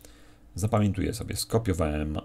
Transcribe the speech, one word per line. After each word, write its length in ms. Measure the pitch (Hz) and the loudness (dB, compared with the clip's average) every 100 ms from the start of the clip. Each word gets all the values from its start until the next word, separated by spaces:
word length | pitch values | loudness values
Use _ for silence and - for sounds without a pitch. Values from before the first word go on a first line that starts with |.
| - - - - - | -20 -20 -20 -20 -14
Zapamiętuję 600 | - 104 107 104 90 80 | -4 0 2 2 2 -2
sobie, 220 | - - 98 | -2 -6 -6
skopiowałem 840 | - - 110 82 78 76 76 78 | 0 0 2 0 2 0 -2 -4